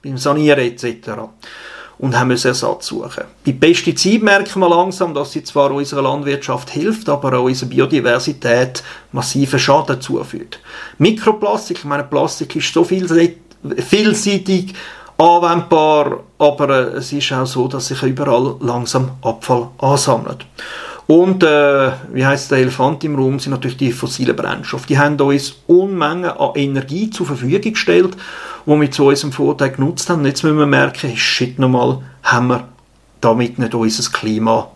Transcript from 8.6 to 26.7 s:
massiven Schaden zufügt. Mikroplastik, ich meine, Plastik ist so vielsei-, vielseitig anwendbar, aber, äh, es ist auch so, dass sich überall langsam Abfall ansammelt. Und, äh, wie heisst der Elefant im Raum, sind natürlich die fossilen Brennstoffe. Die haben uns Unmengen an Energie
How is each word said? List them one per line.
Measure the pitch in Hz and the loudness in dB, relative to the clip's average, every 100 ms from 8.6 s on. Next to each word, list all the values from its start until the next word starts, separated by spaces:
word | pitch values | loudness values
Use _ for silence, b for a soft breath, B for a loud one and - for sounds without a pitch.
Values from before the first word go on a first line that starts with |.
| 127 - B B B | 2 -4 B B B
massiven | 127 123 139 139 135 | -6 -4 -2 0 0
Schaden | 127 143 151 127 | 4 2 2 -6
zufügt. | - 117 - - - - B B B B | -4 -6 -6 -12 -14 -18 B B B B
Mikroplastik, | 170 220 226 214 208 208 - 175 | 2 4 0 2 0 -2 -4 -10
ich | |
meine, | 143 143 | -4 -4
Plastik | 139 143 143 - 143 156 | -2 0 -2 -4 -8 -4
ist | - | -2
so | 165 | 0
vielsei-, | 175 190 180 165 170 - _ _ 147 - | 0 0 2 4 4 0 _ _ -8 -6
vielseitig | 120 202 214 - 202 202 190 185 185 B B B B - | 0 2 2 2 0 -2 0 -2 -2 B B B B 2
anwendbar, | 170 170 170 170 - 160 156 151 143 - - _ | 4 6 4 0 2 2 4 4 2 -4 -10 _
aber, | 151 143 143 | 2 4 2
äh, | 131 127 - | 2 0 -4
es | 131 | -6
ist | 143 131 | -4 -2
auch | 131 | -2
so, | 131 131 127 | -2 -2 -2
dass | 135 120 | -4 -6
sich | 131 | -2
überall | 135 131 143 139 131 120 | -2 -2 0 2 0 -2
langsam | 127 123 120 131 127 - | -4 -4 -2 -2 -2 -4
Abfall | 123 113 - 123 120 - | -6 -6 0 0 -2 -2
ansammelt. | 135 143 139 117 110 - - B B B B B - | 0 2 2 0 -2 -12 -16 B B B B B 4
Und, | 160 185 190 | 4 6 4
äh, | 165 147 143 139 131 131 - | 4 6 4 4 2 -2 -8
wie | 127 | -2
heisst | 135 139 - | 0 0 0
der | 139 | 2
Elefant | 127 131 131 147 | 2 2 0 0
im | 156 143 | -4 0
Raum, | 131 139 | 0 -2
sind | 139 | -4
natürlich | 131 131 - | -4 -6 -2
die | 131 | -4
fossilen | 117 - - - - | -2 -8 -2 -2 -2
Brennstoffe. | - - - - - | -4 -6 -8 -10 -2
Die | 139 | 2
haben | 147 147 | 2 2
uns | 139 139 139 - - | 2 2 -2 -12 4
Unmengen | 175 196 185 151 170 175 | 4 4 -2 -2 -2 -6
an | - 139 | -2 -2
Energie | 143 139 | 0 -2